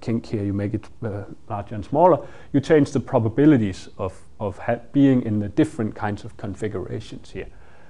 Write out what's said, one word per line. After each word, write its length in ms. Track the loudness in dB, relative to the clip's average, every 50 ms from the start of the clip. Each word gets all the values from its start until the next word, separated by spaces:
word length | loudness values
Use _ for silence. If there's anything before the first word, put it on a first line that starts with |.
kink 240 | -6 -4 -4 -4 -4
here, 160 | -6 -6 -4 -2
you 100 | -2 -2
make 220 | -2 -2 -4 -4
it, 100 | -6 -8 -12 -12 -10 -8
uh, 200 | -8 -8 -8 -10 -12 -16 -18 -12 -10
larger 260 | -10 -10 -8 -10 -10
and 80 | -10 -8
smaller, 440 | -4 2 6 6 6 6 4 2 -8 -16 -16 -10 -2 0
you 60 | 0
change 320 | 4 6 6 6 6 4
the 80 | 0 -4
probabilities 920 | -2 0 0 2 2 2 2 6 6 8 8 6 4 0 -4 -8 -12 -16 -8
of, 160 | -8 -8 -8 -8 -10 -18 -18 -10 -8
of 200 | -8 -8 -8 -6
ha-, 220 | -4 -4 -4 -4 -4 -2
being 320 | 2 4 6 6 6 4 2
in 160 | 0 -2 -2
the 100 | -2 0
different 460 | 2 2 0 2 0 -4 -6 -4 -4
kinds 280 | -4 -4 -4 -4 -6 -10
of 140 | -14 -14
configurations 920 | -10 -10 -10 -8 -6 -6 -6 -6 -6 -8 -6 -8 -10 -10 -12 -14 -16 -16 -14
here. 160 | -12 -12 -12 -12 -14 -18 -18 -18 -18 -18 -18